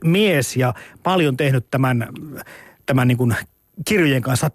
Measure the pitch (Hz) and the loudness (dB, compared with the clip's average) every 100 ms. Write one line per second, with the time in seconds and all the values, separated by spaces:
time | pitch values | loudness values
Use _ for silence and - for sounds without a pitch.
0 | 165 185 214 151 - 127 127 - - - | 0 2 2 2 0 -2 -2 -2 -12 -8
1 | 175 185 147 127 143 131 - 131 131 120 | -2 0 0 0 0 0 -2 -2 0 0
2 | 113 - 147 - - - - _ - 131 | -4 -12 -16 -16 -18 -20 -20 _ -2 2
3 | 123 120 123 110 - _ _ - 147 208 | 2 2 0 -2 -6 _ _ -12 -2 2
4 | 156 131 131 127 156 | 2 0 -2 -2 -2